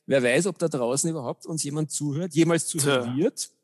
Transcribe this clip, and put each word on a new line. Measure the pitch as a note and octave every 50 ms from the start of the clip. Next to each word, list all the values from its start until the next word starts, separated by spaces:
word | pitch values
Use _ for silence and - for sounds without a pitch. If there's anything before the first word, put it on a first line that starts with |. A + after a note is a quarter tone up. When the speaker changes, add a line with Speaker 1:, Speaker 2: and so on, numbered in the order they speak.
| -
Speaker 1:
wer | - C3+ C3+ B2
weiß, | A#2+ B2+ D#3 F3 G3
ob | E3+ -
da | E3+
draußen | D#3+ D#3 C3 A#2+ A#2+ C3 C#3 - D#3+
überhaupt | D#3+ D3+ A#2+ B2+ F3 - -
uns | F#3 E3 D3+
jemand | - C#3+ D3 D#3 D3+ -
zuhört, | - - D3 D3 C3+ D#3 F#3 F3 C#3+
jemals | D#3 E3 E3 E3+ D#3+ -
zuhören | - - D#3 C3+ C#3+ C#3 B2+ A#2+ A#2+ B2
Speaker 2:
Tja. |
Speaker 1:
wird. | C#3 F#3 C4+ - - - - _ _